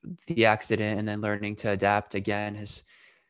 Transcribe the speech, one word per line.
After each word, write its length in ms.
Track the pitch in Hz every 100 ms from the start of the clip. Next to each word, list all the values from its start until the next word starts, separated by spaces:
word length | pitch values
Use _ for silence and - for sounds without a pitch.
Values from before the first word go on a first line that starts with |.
| - 175 -
the 180 | 170 113
accident 540 | 110 - 107 107 104
and 80 | 107
then 120 | 104
learning 380 | 107 104 104 104
to 140 | 110
adapt 440 | 98 98 104 - 101
again 400 | 104 104 104 104
has 280 | 104 - - - - _